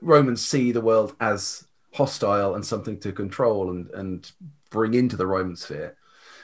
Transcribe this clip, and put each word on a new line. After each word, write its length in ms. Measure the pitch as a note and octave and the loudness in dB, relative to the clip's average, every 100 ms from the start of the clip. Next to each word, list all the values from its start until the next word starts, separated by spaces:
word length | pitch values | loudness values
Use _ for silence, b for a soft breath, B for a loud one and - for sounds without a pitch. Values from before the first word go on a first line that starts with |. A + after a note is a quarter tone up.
Romans 420 | E3+ D3 C3+ A#2 - | 4 6 6 0 -2
see 260 | C#3+ B2 | 0 2
the 100 | A#2 | 2
world 340 | A2+ A2 G#2 - | 4 4 2 -2
as 480 | A2+ G2+ - - - _ _ | -2 -2 -4 -10 -16 _ _
hostile 640 | - C#3 - G#2 G2+ G2 F#2+ | -2 -2 0 0 2 0 -2
and 100 | - | -4
something 340 | G#2 A2 G2+ | -6 -6 -8
to 120 | G#2 | -8
control 580 | F#2+ G2+ - A#2+ G#2 F#2 | -6 -6 0 0 2 -2
and, 200 | F2+ F2 | -6 -8
and 400 | F#2+ F#2+ F#2 - - F3 - _ | -10 -8 -8 -12 -20 -20 -20 _
bring 240 | G#2+ A2 B2 | -2 2 2
into 200 | B2 G#2 | 2 0
the 120 | F#2 | 0
Roman 280 | F#2+ F#2 E2+ | 0 -2 -8
sphere, 400 | - D2 D2+ - b b b b | -10 -10 -10 -14 b b b b